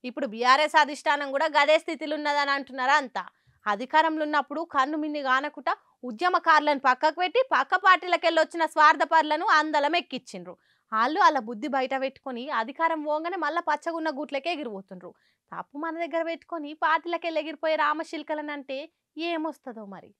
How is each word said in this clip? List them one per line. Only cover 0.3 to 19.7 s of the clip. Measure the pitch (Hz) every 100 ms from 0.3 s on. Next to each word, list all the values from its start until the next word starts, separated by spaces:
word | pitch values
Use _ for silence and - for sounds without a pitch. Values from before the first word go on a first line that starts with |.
బీఆర్ఎస్ | 220 247 269 302 320
అధిష్టానం | 285 285 311 285 277
కూడా | 269 311 294
గదే | 285 311
స్థితిలో | 320 311 302 302
ఉన్నదని | 294 294 285 277
అంటున్నారా | 269 262 254 294
అంతా. | 262 196 180 _ _ _ -
అధికారంలో | 208 247 311 320 311 302
ఉన్నప్పుడు | 302 277 294 330 285
కన్ను | 269 311
మిన్ని | 302 294 262
కానకుండా | 262 294 294 285 359 _ _ 247
ఉద్యమకారులను | 214 359 370 330 311 302 285 269
పక్కకు | 254 311 320
పెట్టి | 359 480 523 349
పక్క | 269 370 381
పార్టీలకెళ్ళి | 359 359 339 339 320
వచ్చిన | 311 339 311 311
స్వార్థపరులను | 302 311 320 330 302 302 427 311
అందలం | 311 302 285 349
ఎక్కించిండ్రు. | - 254 - 190 175 175 _ _ _ 220
ఆళ్ళు | 240 330 349
అలా | 294 214
బుద్ధి | 226 277 262
బయట | 262 262 262
పెట్టుకొని | 262 - 240 262 247
అధికారం | 226 269 330 320 302
పోగానే | 302 330 370 294
మళ్ళా | 330 339
పచ్చగున్న | 302 339 330 311 269
గూట్లకే | 294 277 302 330
ఎగిరిపోతుండ్రు. | 294 196 190 185 175 - _ _ _
తప్పు | 170 180 285 330
మన | 320 339
దగ్గర | 330 330
పెట్టుకొని | 330 _ 339 294 311 320
పార్టీలకెళ్ళి | 320 339 339 339 320
ఎగిరిపోయే | 311 320 320 311 294
రామశిల్కలనంటే | 302 311 320 294 302 302 285 269 269 320 _ _ 302 339
ఏమొస్తదో | 330 311 285 -